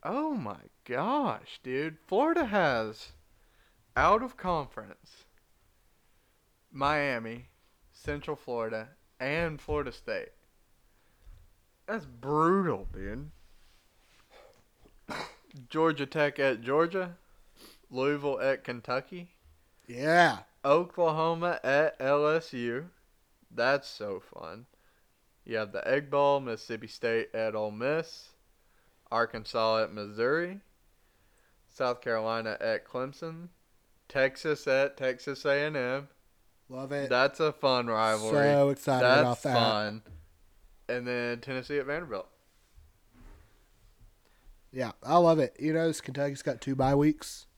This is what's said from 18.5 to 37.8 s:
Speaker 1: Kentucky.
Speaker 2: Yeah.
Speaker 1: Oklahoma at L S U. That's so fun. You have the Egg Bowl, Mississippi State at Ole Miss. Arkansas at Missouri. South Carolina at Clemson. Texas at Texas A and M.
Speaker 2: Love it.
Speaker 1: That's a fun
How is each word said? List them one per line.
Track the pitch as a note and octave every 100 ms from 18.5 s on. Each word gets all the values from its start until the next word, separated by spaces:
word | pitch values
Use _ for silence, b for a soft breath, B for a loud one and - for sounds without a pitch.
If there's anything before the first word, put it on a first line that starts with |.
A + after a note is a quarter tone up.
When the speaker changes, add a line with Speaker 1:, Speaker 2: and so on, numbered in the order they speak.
| C3
Speaker 1:
Kentucky. | - B2 A2+ B2+ - F3+ F3 _ _ _ _ _ _
Speaker 2:
Yeah. | A#2+ D3 E3+ E3+ G#2+ - _
Speaker 1:
Oklahoma | C#3 D3+ F3 - E3 D#3 D#3+ E3 F3 E3+
at | - C#3+ D#3 -
L | C3 D3 D3
S | D#3+ E3
U. | C3 A#2+ A#2+ E3+ _ _ _ _ _ _
That's | A2+ A#2+ C#3 -
so | - G#2 F#2+
fun. | - - D#2+ G2 B2 _ _ _ _ _ _ _
You | - A2
have | G#2+
the | G2 -
Egg | C3+ C#3+
Bowl, | C#3+ C#3+ C#3
Mississippi | C3 A2+ - A2+ A2
State | - A#2 A2+ -
at | A2+ A2
Ole | G#2+ G#2+
Miss. | G#2 B2+ D#3 D#3+ - - _ _ _ _ _ _ _ _
Arkansas | A2+ A#2 A#2 G#2+ A#2+ A2+ A2
at | A2
Missouri. | G#2 G#2 G#2 A#2+ D#3 F3 G3 _ _ _ _ _ _ _ _ _ _ _
South | - B2+ B2
Carolina | - A2+ A2 A2+ A2+ G#2+
at | A2+ A2 -
Clemson. | B2+ C3 C#3 E3 E3 F3 _ _ _ _ _ _
Texas | C#3 C3+ C3+ D#3+ D3 -
at | C3+ C#3 -
Texas | C3 B2+ - C3+
A | D3 C#3 D3+
and | D3+
M. | B2 C3+ C#3+ _ _ _ _ _ _
Speaker 2:
Love | B2+ C3+
it. | C#3+ C3+
Speaker 1:
That's | B2 C3+ -
a | D#3
fun | D3 C#3 B2+